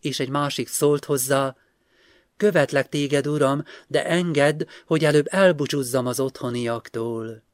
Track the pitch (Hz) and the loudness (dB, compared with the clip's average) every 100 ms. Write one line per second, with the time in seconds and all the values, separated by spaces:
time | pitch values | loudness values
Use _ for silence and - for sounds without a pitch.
0 | 151 131 131 143 143 - 120 - 147 147 | -6 -6 -4 -2 -4 -4 -6 0 2 0
1 | - 143 127 139 135 131 _ _ _ _ | 0 -4 0 0 0 -6 _ _ _ _
2 | _ _ _ _ 208 175 139 139 131 151 | _ _ _ _ 2 2 2 0 -2 -2
3 | 143 143 143 147 135 143 151 - _ 147 | 0 0 0 0 2 0 -6 -16 _ -2
4 | - 175 175 147 143 151 160 - _ 156 | 0 0 0 2 2 2 -6 -12 _ 0
5 | 151 151 143 190 190 156 139 143 127 131 | 4 2 2 4 4 4 -2 -2 -2 -2
6 | 123 123 135 - 127 123 117 117 - 117 | -2 -2 -4 -4 -6 -4 -4 -4 -6 -8
7 | 113 113 113 113 _ | -6 -6 -8 -14 _